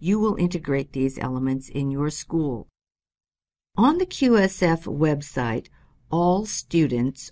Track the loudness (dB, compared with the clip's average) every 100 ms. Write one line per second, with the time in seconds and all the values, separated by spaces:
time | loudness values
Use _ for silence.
0 | 0 2 2 0 0 -2 -2 -2 -2 -2
1 | -2 -2 -4 -2 -2 -2 -4 -4 -4 -2
2 | -2 -4 -4 -2 -2 -4 -10 _ _ _
3 | _ _ _ _ _ _ _ 2 2 2
4 | -2 0 4 6 4 2 2 2 -2 0
5 | 0 0 -4 -4 -2 -4 -6 _ _ _
6 | -4 0 2 2 -2 -8 -2 2 2 2
7 | -2 -4 -12